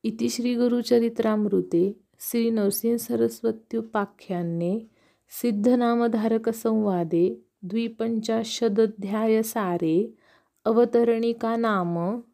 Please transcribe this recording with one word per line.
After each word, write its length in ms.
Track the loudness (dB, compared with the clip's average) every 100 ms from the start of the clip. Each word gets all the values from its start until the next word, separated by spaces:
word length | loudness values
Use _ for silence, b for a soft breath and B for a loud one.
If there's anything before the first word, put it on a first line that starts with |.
इति 260 | -6 -4 -4
श्री 260 | -2 -2 0
गुरुचरित्रामृते 1500 | 2 0 2 2 2 0 0 0 2 0 0 0 0 -2 _ _
श्री 300 | -4 0 0
नरसिंह 480 | 2 0 0 -2 -2
सरस्वत्युपाख्याने 1900 | -2 0 0 0 -4 -4 _ -8 -4 -4 -4 _ -8 -4 -2 -2 -2 -4 -6 b b b _ -4
सिद्धनामधारक 1080 | -2 2 2 4 2 2 2 0 0 0 0
संवादे 960 | -2 0 0 2 0 0 2 2 0 _ _
द्विपंचाशदध्याय 1800 | -6 -4 -4 -4 -4 -2 -2 -2 -2 -2 0 4 2 0 -6 -2 2 2
सारे, 760 | 0 -2 -2 0 2 2 0 b b b b b 0
अवतरणिका 920 | 2 4 4 2 2 0 -2 -4 -2
नाम 640 | 0 0 0 -2 -2 -4 -10